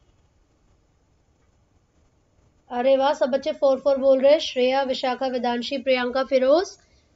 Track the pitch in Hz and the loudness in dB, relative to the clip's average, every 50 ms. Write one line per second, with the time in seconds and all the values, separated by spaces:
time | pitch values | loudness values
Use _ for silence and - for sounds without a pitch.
0 | _ _ _ _ _ _ _ _ _ _ _ _ _ _ _ _ _ _ _ _ | _ _ _ _ _ _ _ _ _ _ _ _ _ _ _ _ _ _ _ _
1 | _ _ _ _ _ _ _ _ _ _ _ _ _ _ _ _ _ _ _ _ | _ _ _ _ _ _ _ _ _ _ _ _ _ _ _ _ _ _ _ _
2 | _ _ _ _ _ _ _ _ _ _ _ _ _ - 247 240 240 269 269 262 | _ _ _ _ _ _ _ _ _ _ _ _ _ -12 -8 -2 2 2 2 4
3 | 269 277 302 - 302 262 247 269 277 311 294 - 294 277 262 262 - 285 277 262 | 2 0 0 0 -2 -2 -2 -4 -4 -4 -6 0 2 0 0 2 0 -2 0 0
4 | 262 269 269 262 254 277 294 330 - - - 262 247 254 262 277 277 254 254 247 | 2 2 2 4 6 4 4 4 2 -4 -4 -2 0 0 2 0 -2 -2 -4 -4
5 | - 254 247 240 269 262 247 247 233 247 240 240 233 - 285 262 233 269 254 247 | -4 -4 -4 -4 -4 -6 -4 -4 -4 -4 -4 -4 -6 -6 -8 -6 -2 -2 -2 0
6 | 247 247 247 262 262 240 277 254 254 262 294 339 403 - - _ _ _ _ _ | -2 -4 -4 -4 -4 0 0 0 2 4 2 2 2 -2 -10 _ _ _ _ _
7 | _ _ _ | _ _ _